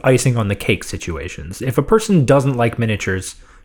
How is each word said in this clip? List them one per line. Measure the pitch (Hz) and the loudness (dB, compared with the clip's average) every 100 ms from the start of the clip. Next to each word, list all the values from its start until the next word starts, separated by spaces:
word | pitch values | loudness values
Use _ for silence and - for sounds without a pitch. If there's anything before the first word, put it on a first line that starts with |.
icing | - 127 135 117 | 2 2 2 0
on | 104 | 0
the | |
cake | 101 - 101 | -2 0 -2
situations. | - 92 - 78 78 - 80 95 | -2 -10 -8 -8 -8 -12 -12 -8
If | 135 - | -4 -2
a | |
person | 151 220 214 185 131 | 2 2 4 2 4
doesn't | 139 135 123 | 4 4 0
like | 117 - | 0 0
miniatures, | 113 104 - 95 - - - - | -2 -2 -2 -4 -6 -14 -20 -20